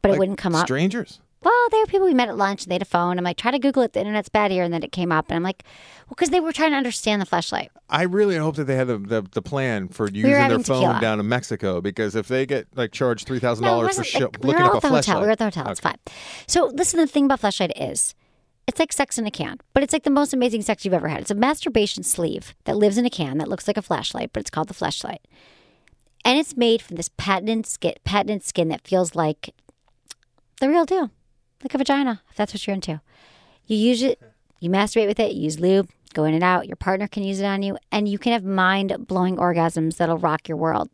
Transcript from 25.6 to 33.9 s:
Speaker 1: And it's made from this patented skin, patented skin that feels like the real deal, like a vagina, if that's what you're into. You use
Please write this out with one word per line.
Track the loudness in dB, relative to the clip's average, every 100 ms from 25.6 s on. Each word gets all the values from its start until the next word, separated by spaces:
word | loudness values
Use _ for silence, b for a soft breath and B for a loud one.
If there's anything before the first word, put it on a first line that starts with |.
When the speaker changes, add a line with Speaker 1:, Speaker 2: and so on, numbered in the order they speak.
| b b b b _ _ 2
Speaker 1:
And | 2
it's | 0 0
made | 2 2
from | -2 -10
this | -10 -6
patented | -2 0 0 -2 -4
skin, | -4 -4 -4
patented | -2 0 0 -4
skin | -4 -2 -2
that | -2 -2
feels | 0 0 0
like | -2 -2 -12 _ _ _ _ _ _ -20 _ _ _ -2
the | 2
real | 4 4
deal, | 0 0 _ _ _ _ _
like | -6
a | -2
vagina, | 2 2 2 -2 _
if | -4
that's | -4
what | -4 -4
you're | -4
into. | -4 -8 _ b b b b b _
You | 2
use | 4